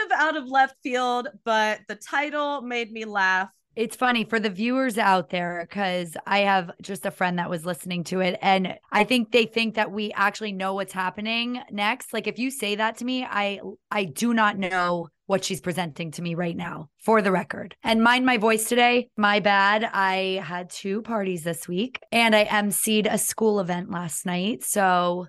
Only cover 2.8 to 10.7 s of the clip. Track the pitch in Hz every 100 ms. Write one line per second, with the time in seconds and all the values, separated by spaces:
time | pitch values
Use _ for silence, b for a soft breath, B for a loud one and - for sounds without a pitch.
2.8 | 233 226 220 208 190 185 196 _ _ -
3.8 | 220 - 254 240 214 226 208 180 226 262
4.8 | 262 208 202 185 175 180 175 175 170 196
5.8 | 190 180 175 - - 202 202 190 175 -
6.8 | - 196 202 - 180 175 170 175 165 175
7.8 | 185 175 165 185 185 185 190 190 185 -
8.8 | _ 202 208 247 220 247 226 233 226 220
9.8 | 214 202 208 - 202 202 214 190 190